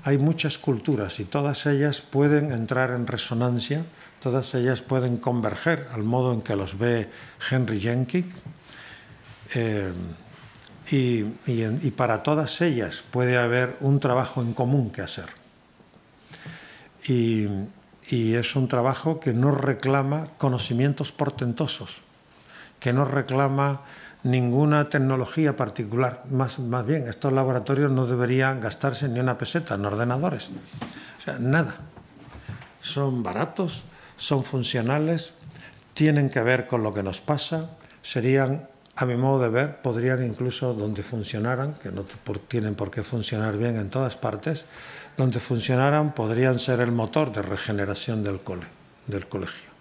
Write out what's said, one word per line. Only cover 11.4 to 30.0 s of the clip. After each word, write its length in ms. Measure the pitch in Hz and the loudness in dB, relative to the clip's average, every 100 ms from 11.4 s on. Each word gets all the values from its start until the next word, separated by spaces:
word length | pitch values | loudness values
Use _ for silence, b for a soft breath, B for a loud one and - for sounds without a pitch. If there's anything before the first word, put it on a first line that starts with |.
| - | -2
y 180 | 117 | 0
en, 160 | 113 120 | 0 0
y 100 | 160 | -2
para 320 | - 127 110 | 0 2 2
todas 380 | - 151 147 - | 2 2 0 0
ellas 420 | 175 127 95 - - | 2 2 -2 -6 -6
puede 260 | 123 123 123 | 0 4 4
haber 400 | 120 123 127 - | 4 2 2 0
un 200 | 139 139 | 2 4
trabajo 420 | 139 123 123 - | 4 2 2 -2
en 120 | 117 | -4
común 380 | 113 123 143 117 | 0 2 2 0
que 100 | 98 | -4
hacer. 260 | 92 - 87 - - - _ _ - - _ - B B B B B B B - - | -8 -10 -12 -16 -20 -20 _ _ -20 -20 _ -20 B B B B B B B -14 0
Y, 400 | 123 117 110 104 101 101 - - - - | 2 4 2 2 -2 -6 -10 -20 -20 -4
y 240 | 123 113 113 | 0 2 2
es 200 | 117 139 | 2 0
un 120 | 127 | 2
trabajo 520 | 127 123 131 160 160 | 2 2 2 -2 0
que 140 | 139 | 0
no 180 | 117 135 | 4 4
reclama 760 | 143 135 127 135 139 135 147 156 - | 4 2 0 2 2 2 -2 -4 -2
conocimientos 720 | 139 123 - 120 139 139 139 | 0 0 0 2 2 2 -4
portentosos, 920 | - 143 - 123 113 147 - - - - - _ B B B B B | -2 -2 0 -4 -2 -4 -4 -10 -16 -18 -20 _ B B B B B
que 140 | 127 | 0
no 120 | 123 139 | 2 2
reclama 760 | 139 127 131 139 135 139 139 B B B B | 0 0 2 2 4 2 0 B B B B
ninguna 680 | 127 127 123 123 151 147 147 | 2 2 4 4 6 4 4
tecnología 680 | 151 135 131 123 - 151 139 | 2 2 2 0 0 0 2
particular. 680 | 120 - 107 117 127 120 131 | -2 -2 -4 0 0 -2 -4
Más, 300 | 135 131 - | 0 0 -2
más 260 | 123 123 117 | -4 -2 0
bien, 220 | 156 123 | -2 -2
estos 260 | - 143 | -4 0
laboratorios 580 | 131 131 127 104 139 147 | 2 2 0 0 2 2
no 140 | 131 127 | 2 2
deberían 560 | 127 120 127 131 135 | 2 2 2 2 0
gastarse 460 | 110 - 139 120 143 | -4 -2 -2 -2 -2
ni 120 | 117 | 0
una 180 | 127 120 | 0 -2
peseta 380 | - 170 165 98 | -2 -4 -2 -2
en 100 | 101 | -2
ordenadores. 640 | 104 | 0